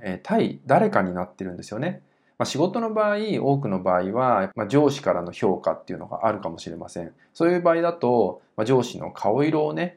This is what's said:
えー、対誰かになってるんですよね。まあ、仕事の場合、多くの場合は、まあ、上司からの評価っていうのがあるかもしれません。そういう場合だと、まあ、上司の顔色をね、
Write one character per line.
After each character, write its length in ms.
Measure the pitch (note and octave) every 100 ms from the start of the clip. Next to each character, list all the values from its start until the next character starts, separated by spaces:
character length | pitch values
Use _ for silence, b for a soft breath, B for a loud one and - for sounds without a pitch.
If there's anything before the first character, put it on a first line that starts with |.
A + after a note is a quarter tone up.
え 120 | G2
ー、 60 | F2+
対 380 | - A3 - - C3
誰 240 | C#3+ G#2+
か 120 | G2
に 120 | F#2+
な 100 | F2+
っ 100 | F2+
て 100 | -
る 80 | F#2
ん 60 | F2+
で 60 |
す 100 | -
よ 60 | G#2+
ね。 200 | D#3 F#3+ b b b b
ま 60 |
あ、 20 | B2
仕 100 | -
事 220 | F#3+ A#3
の 120 | A3+
場 220 | G#3+ G#3
合、 40 | G#3 A3 C3
多 200 | C3+ C#3
く 80 | A#2
の 140 | F#2+
場 140 | F#2 F2+
合 80 | F#2
は、 460 | A2+ C3 A2 F#2+ -
ま 80 |
あ、 40 | G#2
上 220 | C#3 D3
司 140 | C#3+
か 100 | -
ら 80 | F2+
の 100 | F2
評 260 | F2+ G#2 F2+
価 160 | E2
っ 120 | D#2+ -
て 80 |
い 20 | F2
う 40 |
の 80 | E2+
が 180 | E2+ A2
あ 60 |
る 80 | G2+
か 100 | E2
も 80 | E2
し 100 | -
れ 40 | E2+
ま 140 | D#2+
せ 140 | F2
ん。 100 | E2 - b -
そ 120 | E3+
う 40 |
い 60 | F3+
う 40 |
場 120 | E3+
合 80 | E3
だ 100 | E3+
と、 480 | E3+ A#2+ B2 F#2+ F#2 B -
ま 60 |
あ、 20 | A2
上 160 | C3
司 160 | A#2+ -
の 140 | E2
顔 320 | - G2+ A#2
色 240 | D3+ D#3 D3+
を 60 |
ね、 220 | D#3 F3